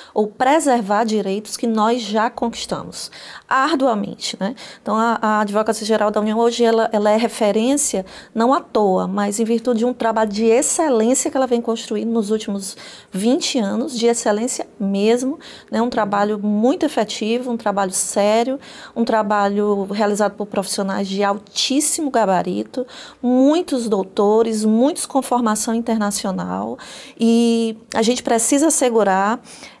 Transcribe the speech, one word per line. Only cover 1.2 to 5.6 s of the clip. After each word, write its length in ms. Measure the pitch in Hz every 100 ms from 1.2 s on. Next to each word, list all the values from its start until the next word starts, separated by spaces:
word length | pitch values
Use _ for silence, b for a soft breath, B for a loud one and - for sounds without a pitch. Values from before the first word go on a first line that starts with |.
| 190 202 214 -
que 100 | 233
nós 340 | 220 214 247
já 300 | 208 214 226
conquistamos, 800 | - 233 233 - 156 - - - B B B -
arduamente, 880 | 262 277 320 262 208 202 - - -
né? 160 | 196 - B B
Então, 140 | -
a, 240 | 214 233 220
a 200 | 214 214
Advocacia 440 | 208 208